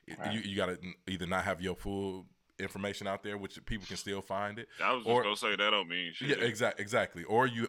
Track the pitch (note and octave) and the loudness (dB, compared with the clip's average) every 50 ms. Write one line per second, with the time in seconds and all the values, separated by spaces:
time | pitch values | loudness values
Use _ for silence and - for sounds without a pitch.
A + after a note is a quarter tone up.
0 | _ - - - - - G#2 A2+ G2+ G2+ G2 G2 F#2 F2+ F2+ - - - - - | _ -14 -10 -6 -4 -4 -2 -2 -4 -2 0 0 0 0 0 -4 -8 -12 -12 -10
1 | _ F#2+ F#2 E2 F2+ E2+ F#2+ F#2 F2+ G2+ F2+ D#2+ F2+ F#2 F2 - - G#2 G2 G2 | _ -6 -4 -2 -2 0 0 0 2 0 0 0 -2 -2 -4 -4 -4 -4 -4 -2
2 | G2 F#2+ F#2 F#2 F2+ - _ _ _ _ _ - F#2+ G2 - G2 G2+ G2+ G2 - | -2 -4 -4 -8 -12 -16 _ _ _ _ _ -8 -8 -6 -4 -4 -4 -4 -4 -4
3 | G2+ G2 G2 G#2 - G#2 G#2 G2+ G2 F#2+ - - - - A2+ G2+ F2+ - F#2 E2+ | -4 -4 -4 -4 -4 -6 -6 -6 -6 -8 -10 -10 -8 -6 -6 -6 -6 -8 -8 -6
4 | - G2+ G2 G2 - - F#2+ G2+ G#2 G2+ G#2+ A#2 A2 - - - - G#2+ B2+ B2 | -4 -4 -4 -4 -4 -2 -2 -2 -2 -2 -4 -8 -12 -12 -6 -2 0 2 2 2
5 | G#2+ A2+ A#2+ B2 A2 G#2 G#2 - A#2+ G#2+ G2+ F#2+ G#2 G#2+ G#2+ G2+ F2+ E2 F2 F2+ | 4 4 6 6 6 4 2 0 0 2 2 4 4 6 6 4 2 0 -2 -4
6 | F2 E2+ E2 - - C#3+ C3 - A2+ A#2+ G#2+ G#2 B2 G#2+ - - G#2 G2+ A#2+ A2+ | -4 -4 -6 -4 0 0 2 2 2 2 2 2 2 0 0 0 -2 0 2 2
7 | F#2+ - - F2 E2 - G#2+ A#2+ C3 B2+ A#2 A#2 A2+ | 2 2 -2 -6 -2 2 4 4 4 4 2 0 -2